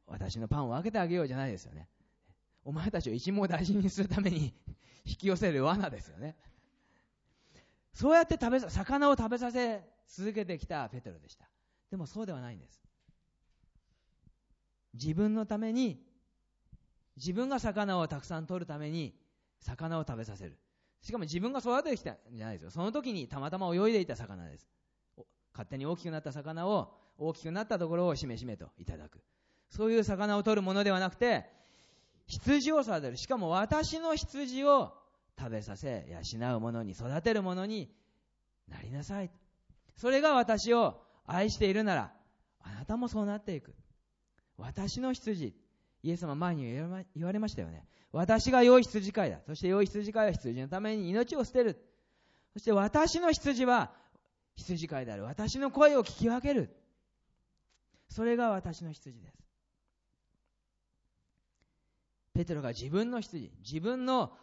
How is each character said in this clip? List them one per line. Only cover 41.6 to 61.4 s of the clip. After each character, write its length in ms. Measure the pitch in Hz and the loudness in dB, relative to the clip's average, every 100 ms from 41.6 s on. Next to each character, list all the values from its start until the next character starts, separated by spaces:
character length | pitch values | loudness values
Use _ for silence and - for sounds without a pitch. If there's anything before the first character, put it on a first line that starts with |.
| 208 | 4
い 40 | |
る 100 | 196 | 4
な 100 | 220 | 2
ら、 180 | 165 101 - _ _ _ _ | 0 -2 -10 _ _ _ _
あ 100 | - | -16
な 120 | 104 | -12
た 140 | 135 226 | -6 -4
も 100 | 247 | -2
そ 140 | 214 | -2
う 40 | 202 | -2
な 100 | 208 | -4
っ 40 | |
て 100 | 208 | -6
い 80 | 165 | -10
く。 120 | - - _ _ _ _ _ _ _ - | -10 -20 _ _ _ _ _ _ _ -14
私 420 | 110 139 196 - | -10 -6 -4 -2
の 140 | 254 | -2
羊。 400 | 254 - 196 131 - _ _ _ _ | -2 -2 -4 -4 -8 _ _ _ _
イ 80 | - | -4
エ 60 | 170 | -4
ス 40 | |
様 140 | 170 | -4
前 200 | 143 175 | -2 -2
に 100 | 160 | -2
言 180 | 123 123 | -4 -4
わ 160 | 165 185 | -6 -8
れ 40 | |
ま、 60 | 185 151 | -10 -6
言 80 | |
わ 80 | 170 | -4
れ 60 | 208 | -2
ま 100 | 214 | -2
し 80 | - | -4
た 60 | |
よ 60 | 82 | -8
ね。 180 | 80 - _ _ | -10 -18 _ _
私 380 | 151 175 220 247 | -2 4 4 6
が 120 | 254 | 8
良 160 | 247 254 | 12 10
い 40 | |
羊 300 | 247 214 190 | 8 0 -2
飼 140 | 214 165 | -2 -2
い 40 | |
だ。 100 | 85 - | -4 -10
そ 80 | |
し 60 | - | -4
て 80 | 180 | 0
良 140 | 190 | 2
い 40 | 196 | 2
羊 260 | 208 208 | 0 -4
飼 120 | 220 | 2
い 20 | 214 | 2
は 60 | |
羊 280 | 147 123 123 | 0 -4 -6
の 80 | 135 | -6
た 120 | 180 | -4
め 160 | 214 220 | -4 -2
に 120 | 180 | 0
命 260 | 202 240 | 0 0
を 100 | 311 | 0
捨 80 | 233 | 0
て 120 | 254 | 2
る。 180 | 233 - - _ _ _ _ _ _ | 2 0 -8 _ _ _ _ _ _
そ 60 | 208 | -4
し 40 | |
て 100 | 226 | 2
私 480 | 202 202 302 320 330 | 4 6 4 4 4
の 120 | 349 | 2
羊 320 | 320 - 247 | 4 2 2
は 280 | 254 247 143 - _ _ _ _ _ | 4 4 2 -6 _ _ _ _ _
羊 340 | - - 175 165 | -16 -8 -6 -4
飼 140 | 139 | -6
い 40 | 123 | -6
で 60 | |
あ 40 | 101 | -6
る。 80 | |
私 340 | 107 143 220 254 | -8 -4 -4 -2
の 120 | 269 | -2
声 260 | 277 294 285 | 6 8 8
を 80 | |
聞 140 | 214 - | 2 0
き 100 | 226 | 0
分 120 | 240 | 2
け 140 | 277 | 2
る。 200 | 269 123 - _ _ _ _ _ _ _ _ _ _ _ _ _ | 0 0 -6 _ _ _ _ _ _ _ _ _ _ _ _ _
そ 160 | - | -4
れ 120 | 226 233 | 0 2
が 140 | 233 | 2
私 320 | 196 180 160 | 0 -4 -10
の 100 | 170 | -12
羊 280 | 151 143 117 | -14 -16 -20
で 100 | - | -20
す。 40 | - _ _ _ _ _ _ _ _ _ _ _ _ _ _ _ _ _ _ _ _ | -20 _ _ _ _ _ _ _ _ _ _ _ _ _ _ _ _ _ _ _ _